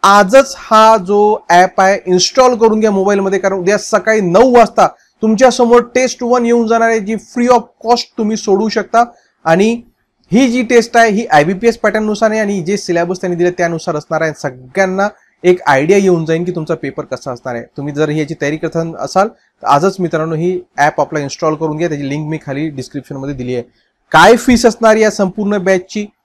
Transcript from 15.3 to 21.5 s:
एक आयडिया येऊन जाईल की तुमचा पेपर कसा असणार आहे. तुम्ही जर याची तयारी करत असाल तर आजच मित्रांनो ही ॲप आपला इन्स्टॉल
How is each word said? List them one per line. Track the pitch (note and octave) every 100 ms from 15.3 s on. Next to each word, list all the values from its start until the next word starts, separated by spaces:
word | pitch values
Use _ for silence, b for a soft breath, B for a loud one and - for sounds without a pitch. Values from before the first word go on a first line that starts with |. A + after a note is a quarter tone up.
| b
एक | F3+ F3+ -
आयडिया | C3+ D#3 G3+
येऊन | G3 E3+ D#3+
जाईल | E3
की | F3
तुमचा | E3+ D#3 D#3+
पेपर | C#3 C3+ D3
कसा | B2 C#3+
असणार | A#2+ C3 A#2+
आहे. | A#2 -
तुम्ही | C#3+
जर | C#3+ D3+
याची | D3+ D3 D#3+
तयारी | C#3+ D#3
करत | D#3+ E3 E3 D3+
असाल | C#3 F#3 G#3+
तर | _ _ _ -
आजच | C#3+ F3+ F#3+
मित्रांनो | F3 D#3+ D#3+ D#3+
ही | F3 F3+ - -
ॲप | D3 D3
आपला | C#3+ D#3
इन्स्टॉल | C#3 - D#3+